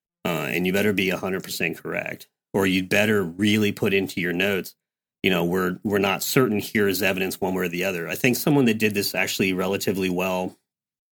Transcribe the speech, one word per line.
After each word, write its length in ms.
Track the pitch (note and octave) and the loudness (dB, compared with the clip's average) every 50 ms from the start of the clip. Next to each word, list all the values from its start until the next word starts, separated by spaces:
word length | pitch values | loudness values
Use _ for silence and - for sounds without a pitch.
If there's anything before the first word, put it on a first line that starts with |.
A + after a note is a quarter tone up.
| _ _ _ _ - | _ _ _ _ -6
Uh, 240 | F2+ E2+ D#3+ D2 B1+ | -4 -4 -2 -2 -2
and 160 | B1+ E3 F3+ | -2 0 0
you 60 | F#2 | 0
better 220 | - G3+ G2+ G#2+ G2+ | 2 2 2 2 0
be 160 | G#2 F#2+ F#2 | 0 0 0
a 80 | F2 | 0
hundred 260 | E2 G2+ F#2 F#2+ F2+ - | -2 -2 -4 -4 -6 -6
percent 340 | F#2 - - F2+ E2 - | -8 -6 -4 -4 -4 -4
correct, 520 | - - E2 E2+ - - - - - - - _ _ _ _ - | -6 -8 -8 -6 -6 -6 -6 -10 -12 -16 -20 _ _ _ _ 0
or 120 | F#2+ G2 | 0 2
you'd 220 | F#2 F#2 F#2+ F#2 | 2 2 0 0
better 340 | F#2 G#2 G#2 G#2+ G#2+ G#2+ G2+ | 0 2 2 2 4 2 2
really 520 | F#2 E2 E2+ F#2 G#2 G#2 G#2 G#2+ G#2 G2+ G2 | 0 -2 -2 0 2 2 4 4 2 2 0
put 200 | - A#2+ G2+ F#2+ | 0 0 2 2
into 280 | G2 F#2+ F2 - G2 | 2 0 0 -2 -4
your 100 | E2+ F2 | -2 -2
notes, 420 | E2+ F2 F#2+ G2+ G2 F2+ - - - _ _ _ _ _ _ _ _ _ | 0 0 0 0 0 -2 -4 -6 -12 _ _ _ _ _ _ _ _ _
you 80 | - F#2+ | 2 2
know, 140 | F#2 F2 E2+ | 2 2 2
"We're, 360 | F2 F2+ F#2 F#2 F#2 F2+ - - | 2 0 0 0 0 -2 -4 -2
we're 140 | G#2 G#2 | -2 0
not 260 | G2 G2+ G2 F#2 - - | 2 2 2 0 0 -2
certain. 360 | - - - B2+ A2 G#2+ G2+ | 0 4 4 4 4 2 0
Here 280 | - - - G#2+ G2+ | -2 -2 0 0 2
is 160 | G2 F#2 F2+ G2+ | 2 2 0 0
evidence 380 | F#2+ F#2+ F2+ F#2+ F#2 - - | 0 0 0 -2 -4 -4 -4
one 120 | G2 F#2 F#2 | -4 -2 -2
way 120 | F#2 F#2 | -2 -2
or 20 | |
the 160 | F2 E2+ F2 F2+ | -2 -2 -2 -2
other." 240 | G2 F#2 E2+ E2 | -2 -2 -4 -4
I 80 | D#2+ F#2 | -6 -4
think 220 | - - B2+ A#2+ | 0 0 0 2
someone 260 | - - E3 C#3+ C#3+ B2+ | 2 2 2 4 4 4
that 140 | A2+ G#2+ | 4 2
did 160 | G#2+ A2 G#2+ G2 | 2 0 0 0
this 200 | G2+ G2 - - | 0 -2 -2 -2
actually 380 | F#2 F#2+ F#2 - - G2 F#2+ | -2 -2 -2 0 0 0 0
relatively 580 | F#2 F#2 F#2 F#2 G2 F#2+ - - F2+ F#2+ F#2+ F#2 | 0 0 0 -2 -2 -2 -2 -2 -2 0 0 -2
well, 480 | F2 F2+ F#2 F#2+ F#2 F#2 F2+ - - _ _ _ _ _ _ _ _ _ _ _ | 0 -2 -2 -2 -2 -2 -4 -6 -8 _ _ _ _ _ _ _ _ _ _ _